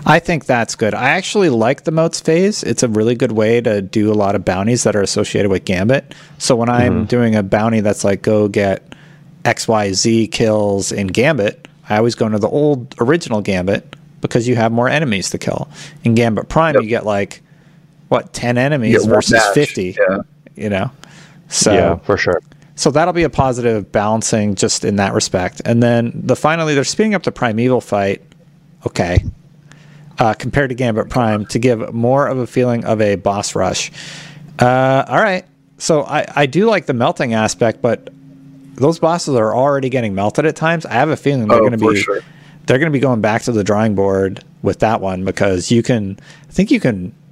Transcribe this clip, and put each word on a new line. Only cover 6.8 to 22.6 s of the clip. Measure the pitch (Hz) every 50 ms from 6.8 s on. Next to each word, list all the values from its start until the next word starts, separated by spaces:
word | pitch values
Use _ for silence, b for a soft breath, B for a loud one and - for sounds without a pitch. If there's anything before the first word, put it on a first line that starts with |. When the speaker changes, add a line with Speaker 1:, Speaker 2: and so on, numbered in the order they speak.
| 120 123 90 87
Speaker 2:
Mm-hmm. | 110
Speaker 1:
doing | 101 123 123 120 113 110
a | 107 101
bounty | 98 104 107 107 117 113 110
that's | 101 104 101 - -
like, | 101 101 95 -
"Go | - 110 107 107 104
get | 101 107 101 98 95 - - - - B B B B B B B B - -
X | 117 117 - - -
Y | 113 107 104 98 95
Z | 92 - 117 113 113 113 101
kills | - - 120 110 107 107 104 104 98 98 95 -
in | - 113 101 95
Gambit," | 90 - 117 151 165 123 101 107 - - - - - - - -
I | 107 107
always | 113 120 113
go | - 123
into | 110 107 104
the | 101 101
old | - 143 147 151 147 131 120 127 - -
original | 117 117 160 175 - - 120 107
Gambit | 98 107 98 92 90 92 101 110 - - - - - - - -
because | - 143 - 123 113 123
you | 123
have | 120 110 113 113
more | 117 120 127
enemies | 123 151 160 135 104 95 87 -
to | - 101
kill. | - - - - - - B B B B B B B
In | 117 113
Gambit | 113 120 117 107 95 - -
Prime, | - 156 160 165 147
Speaker 3:
Yep. | 131 110
Speaker 1:
you | 107
get, | 117 113 -
like, | 104 104 101 101 - - - _ b b b b b b b b b b _ - -
what, | 135 120 - - -
ten | - - 120 120 123
enemies | 127 143 156 143 117 110 113
Speaker 3:
You | 104
get | 98
one | 107 110
Speaker 1:
versus | 104 104 - 120
Speaker 3:
match. | 113 110 101 98
Speaker 1:
fifty, | 147 147 - - - 95 90 95 - 101 92
Speaker 3:
Yeah. | 95 101 - - _ _ - - -
Speaker 1:
you | - - 107
know? | 101 92 98 131 - - B B B B B B B B B B
So | - - - - 104
Speaker 2:
Yeah, | 98 87 85 82
for | 82 - - 104
sure. | 92 - 101 90 82 - - - b